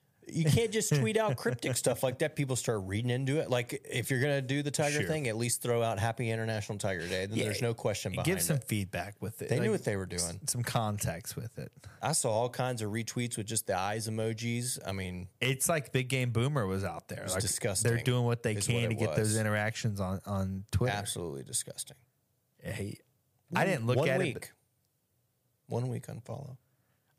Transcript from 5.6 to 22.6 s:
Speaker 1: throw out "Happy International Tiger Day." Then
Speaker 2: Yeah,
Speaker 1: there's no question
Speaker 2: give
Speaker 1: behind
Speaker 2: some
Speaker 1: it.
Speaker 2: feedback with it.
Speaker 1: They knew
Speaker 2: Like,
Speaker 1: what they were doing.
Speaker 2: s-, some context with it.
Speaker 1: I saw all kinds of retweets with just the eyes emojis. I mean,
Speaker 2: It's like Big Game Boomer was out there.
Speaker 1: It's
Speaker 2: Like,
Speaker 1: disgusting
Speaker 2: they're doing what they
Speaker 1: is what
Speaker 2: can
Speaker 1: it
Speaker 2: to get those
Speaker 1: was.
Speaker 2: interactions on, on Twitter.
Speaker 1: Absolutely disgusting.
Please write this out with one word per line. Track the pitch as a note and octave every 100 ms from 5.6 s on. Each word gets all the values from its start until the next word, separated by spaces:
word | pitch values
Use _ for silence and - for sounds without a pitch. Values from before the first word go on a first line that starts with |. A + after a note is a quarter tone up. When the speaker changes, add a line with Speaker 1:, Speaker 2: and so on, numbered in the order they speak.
Speaker 1:
throw | A#2+ A#2
out | A2+ G2+
"Happy | A#2 A2+ A#2
International | A2+ A2+ A2 - G#2
Tiger | G#2 F#2 E2+
Day." | F#2 G2
Then | A2+
Speaker 2:
Yeah, |
Speaker 1:
there's | A2+ G#2
no | A#2+
question | A2+ A#2 G2+ G2+
Speaker 2:
give | F#2
Speaker 1:
behind | A#2 F#3
Speaker 2:
some | E3+ D3
Speaker 1:
it. |
Speaker 2:
feedback | - A2 F#2 F2 F#2 -
with | F#2 -
it. | -
Speaker 1:
They | B2+
knew | A3
Speaker 2:
Like, |
Speaker 1:
what | G3+
they | - G#2
were |
doing. | F#2+ F2 E2+ F2
Speaker 2:
s-, | D3
some | B2
context | A#2 B2 G#2+ G#2 G2 E2+ - -
with | A2+ -
it. | - - - -
Speaker 1:
I | B2+
saw | D#3+ B2+
all | A2 B2
kinds | A#2+ B2+ A#2+
of | G#2+
retweets | A2 A2 - A#2+ -
with | G#2
just | A2 -
the | F#2
eyes | F#2+ A2 A2
emojis. | A2 A2 G#2+ A#2 A#2+ B2 - -
I |
mean, | G2 F2+ F2+ F2+ -
Speaker 2:
It's | B2 C3+ -
like | E3 -
Big | C3 B2+
Game | C3 B2
Boomer | A2+ B2+ D3 G2
was | F#2+
out | F#2+ E2+ -
there. | -
Speaker 1:
It's | F#2+
Speaker 2:
Like, | F#2
Speaker 1:
disgusting | - - A2+ G#2 B2
Speaker 2:
they're | A#2
doing | C3+ B2 A#2+
what | A#2
they | A2+
Speaker 1:
is | G#2 G2
what |
Speaker 2:
can | A#2+
Speaker 1:
it | A#2
Speaker 2:
to | A2
get | A2 D#2
those | G#2+
Speaker 1:
was. | A2
Speaker 2:
interactions | G#2+ G#2+ G#2+ - A2+ G2+
on, | F#2+ F#2+ -
on | G2+ F#2+ F#2+ G2
Twitter. | - B2
Speaker 1:
Absolutely | G#2 G2+ - E2+ C#2
disgusting. | C2 - - - - - _ _ _ _ _ _